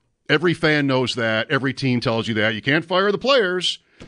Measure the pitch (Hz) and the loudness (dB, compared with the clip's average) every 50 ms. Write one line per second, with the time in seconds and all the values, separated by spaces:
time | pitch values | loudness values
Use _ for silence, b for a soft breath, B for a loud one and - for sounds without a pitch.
0 | _ _ _ _ _ - 147 156 170 180 160 - 170 156 151 147 143 135 131 131 | _ _ _ _ _ 0 0 2 2 0 0 2 0 2 2 2 2 0 0 0
1 | 127 113 - 120 113 113 110 110 113 - 147 127 123 135 - - 139 131 123 120 | 0 -2 -2 -2 0 0 0 0 0 0 -2 0 0 -2 -4 -2 0 0 0 0
2 | - 127 113 113 104 110 110 107 104 110 113 104 - 139 143 165 160 165 185 185 | 0 0 -2 -2 -2 -2 0 0 0 0 0 -2 -2 0 0 0 -2 -2 -2 0
3 | 196 208 196 - - 254 285 254 202 180 185 180 175 - - B B B B B | 0 0 0 0 0 2 2 2 2 0 -2 -2 -4 -4 -6 B B B B B
4 | B | B